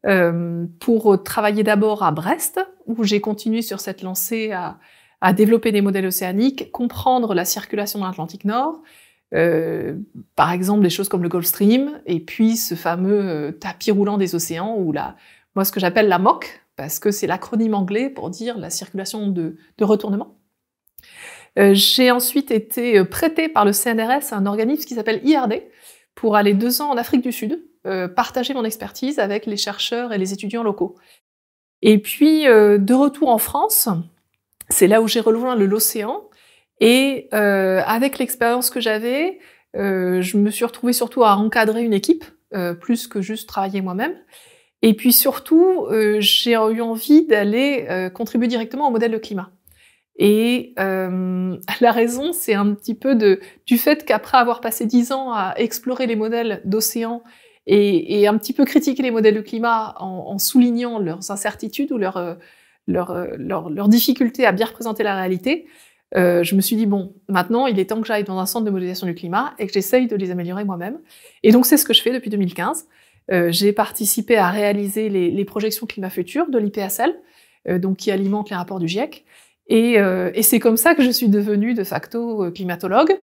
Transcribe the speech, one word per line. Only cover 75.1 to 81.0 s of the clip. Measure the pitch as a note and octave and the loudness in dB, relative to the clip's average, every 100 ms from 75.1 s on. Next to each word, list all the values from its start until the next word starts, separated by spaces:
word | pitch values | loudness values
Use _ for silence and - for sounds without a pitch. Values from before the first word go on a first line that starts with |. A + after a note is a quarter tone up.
| G3 F3 | 0 0
les | F#3+ G3+ | -2 -4
projections | G#3+ G#3+ G#3+ A3+ | -4 -4 -6 -10
climat | - F#3+ | -10 -8
futur | F#3 F3+ C#4 E4 | -6 -6 -4 -2
de | B3+ | 0
l'I | G#3 | -2
P | G#3 | -4
S | F#3+ - | -6 -2
L, | C4+ G#4 _ _ _ _ - | -2 -2 _ _ _ _ -4
euh, | F#3 | -2
donc | F#3+ F#3+ | -2 -2
qui | - | -2
alimente | F#3+ G3 G#3 G#3 | -2 -2 -4 -6
les | F#3 | -8
rapports | F3+ F#3+ | -8 -6
du | E3 | -4
giec. | F#3+ D4+ - _ _ _ _ - | -4 -6 -10 _ _ _ _ 0
Et, | A3+ A#3 A3+ | 2 4 4
euh, | G3 F#3 F3+ | 2 0 -2
et | - | 0
c'est | A3 A#3 | 2 4
comme | A#3 A3+ | 4 4
ça | E4 | 2
que | D#4+ | 4